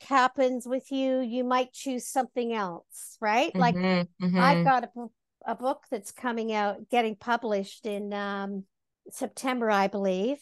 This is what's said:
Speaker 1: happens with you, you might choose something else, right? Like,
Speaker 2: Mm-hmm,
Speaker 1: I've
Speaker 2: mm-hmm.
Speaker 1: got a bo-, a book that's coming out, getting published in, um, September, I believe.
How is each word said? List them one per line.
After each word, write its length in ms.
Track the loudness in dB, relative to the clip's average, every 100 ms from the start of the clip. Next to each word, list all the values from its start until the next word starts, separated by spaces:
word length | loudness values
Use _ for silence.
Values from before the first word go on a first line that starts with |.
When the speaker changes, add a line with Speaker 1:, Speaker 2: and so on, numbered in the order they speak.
Speaker 1:
happens 680 | 0 2 4 2 0 0 -4
with 240 | -6 -4
you, 260 | -2 0 0
you 240 | -2 -2
might 300 | 0 0 0
choose 340 | -6 -6 -6 -4
something 460 | -4 -2 -4 -4
else, 640 | -2 -4 -8 -14 -20 -20 -4
right? 320 | 2 2 2 2
Like, 180 | 2
Speaker 2:
Mm-hmm, 640 | 4 2 2 0 -2 0 4
Speaker 1:
I've 200 | 6 6
Speaker 2:
mm-hmm. 60 |
Speaker 1:
got 200 | 4 4
a 60 | 0
bo-, 180 | -10 -14 -16 _ _
a 120 | -8 -4
book 260 | -4 -4 _
that's 220 | -10 -10
coming 400 | -8 -6 -4 -2
out, 360 | 0 -2 -4 -2
getting 280 | 0 0 -4
published 720 | -2 -2 0 -2 -2 -10 -8
in, 260 | -6 -6
um, 540 | -6 -6 -6 -6 -8 -12 _ _ _ -20
September, 560 | -10 -10 -6 -4 0 2
I 200 | 2 2
believe. 500 | 0 0 0 -2 -2